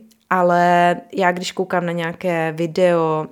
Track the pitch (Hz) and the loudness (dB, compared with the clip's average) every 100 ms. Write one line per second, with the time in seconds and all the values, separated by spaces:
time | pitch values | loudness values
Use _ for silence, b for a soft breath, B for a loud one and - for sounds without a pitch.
0 | - _ _ 185 175 175 175 175 175 175 | -14 _ _ 0 2 4 4 4 4 0
1 | - 202 180 180 185 - 185 185 175 170 | -6 -4 -2 -2 -6 -6 -4 -4 -4 -4
2 | 165 175 185 165 160 156 170 160 180 170 | -6 -6 -4 -2 -4 -4 -4 0 2 2
3 | 160 156 151 | 0 -2 -6